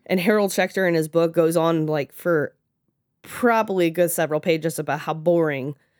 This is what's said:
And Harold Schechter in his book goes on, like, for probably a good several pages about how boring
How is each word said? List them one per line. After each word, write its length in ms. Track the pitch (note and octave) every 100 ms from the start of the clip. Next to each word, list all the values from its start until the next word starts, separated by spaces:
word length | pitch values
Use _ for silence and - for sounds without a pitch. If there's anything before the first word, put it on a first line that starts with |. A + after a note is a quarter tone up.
| -
And 140 | F#3
Harold 300 | F3 G#3+ G3+
Schechter 360 | - F#3 - F#3
in 60 |
his 140 | E3+ D#3
book 240 | E3 E3
goes 240 | E3 E3 E3+
on, 300 | E3 E3 D#3
like, 260 | D#3 C#3
for 420 | - F3+ D#3+ C#3 - _ _ _ _ _ _
probably 640 | - - A#3+ A3+ A3 F#3+ E3+
a 40 |
good 200 | E3 F3
several 300 | - D#3 D3+
pages 380 | F3+ D#3+ D#3+ D#3+
about 220 | D3 C#3+
how 140 | -
boring 600 | D#3 D#3 E3+ D#3 C#3 C3+ D3 _ _